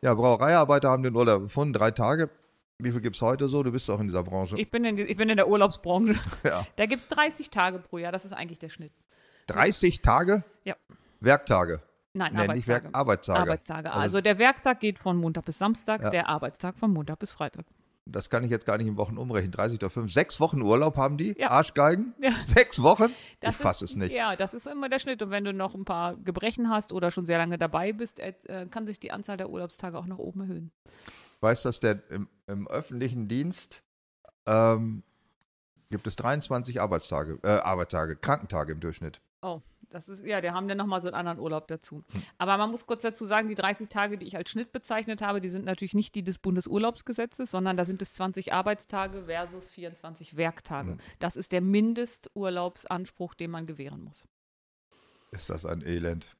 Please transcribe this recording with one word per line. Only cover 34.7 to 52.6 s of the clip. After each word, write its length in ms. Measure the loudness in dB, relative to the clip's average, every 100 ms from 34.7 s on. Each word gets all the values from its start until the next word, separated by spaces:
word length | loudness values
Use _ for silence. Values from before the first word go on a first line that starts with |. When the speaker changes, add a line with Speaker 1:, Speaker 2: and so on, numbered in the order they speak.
| 4 0 -6 -12 _ _ _ _ _ _ _ _
Speaker 1:
gibt 160 | -8 -8
es 80 | -6
dreiundzwanzig 680 | -4 -4 -2 -6 -4 -4
Arbeitstage, 560 | 0 -2 -2 -4 -4 -4
äh, 40 | 2 2
Arbeitstage, 560 | 2 -2 -2 -4 -4 -6
Krankentage 560 | -2 -2 -2 -6 -4
im 80 | -6
Durchschnitt. 420 | -8 -8 -12 -14 _ _
Speaker 2:
Oh, 180 | -12 -12 _ _ -18
das 200 | -18 -16
ist, 160 | -16 -6
ja, 160 | -4
die 80 | -2
haben 160 | -4 -4
dann 100 | -4
nochmal 200 | -2 -2
so 80 | -4
einen 80 | -6
anderen 240 | -6 -6
Urlaub 280 | -4 -6 -6
dazu. 360 | -14 -12 -18 -12
Speaker 1:
Hm. 120 | -12 -12 _
Speaker 2:
Aber 180 | 0 2
man 140 | 0
muss 160 | -4 -6
kurz 160 | -4
dazu 220 | -4 -6 -2
sagen, 220 | 0 0
die 80 | -2
dreißig 320 | -2 -2 -6
Tage, 300 | -4 -2 -4
die 80 | -10
ich 100 | -10
als 140 | -8
Schnitt 220 | -8 -6
bezeichnet 480 | -10 -6 -6 -4 -6
habe, 180 | -4 -4
die 100 | -4
sind 140 | -8
natürlich 300 | -6 -6 -2
nicht 220 | -2 -2 -4
die 80 |
des 160 | -8 -6
Bundesurlaubsgesetzes, 1120 | -2 -2 0 0 0 -2 -8 -6 -6 -6 -8
sondern 260 | -4 -2 0
da 80 | -2
sind 160 | -2
es 120 | -8
zwanzig 380 | -6 -6 -6 -4
Arbeitstage 760 | -2 0 -4 -4 -6 -6 -8 -8
versus 420 | -6 -6 -12 -18
vierundzwanzig 680 | -16 -16 -14 -18 -18 -16 -2
Werktage. 580 | -2 -2 -8 -8 -6
Speaker 1:
Hm. 40 | -8 -12 -6
Speaker 2:
Das 160 | -6 -6
ist 140 | -2
der 100 | 0
Mindesturlaubsanspruch, 1700 | 4 4 4 0 -4 -8 -16 -6 -4 -2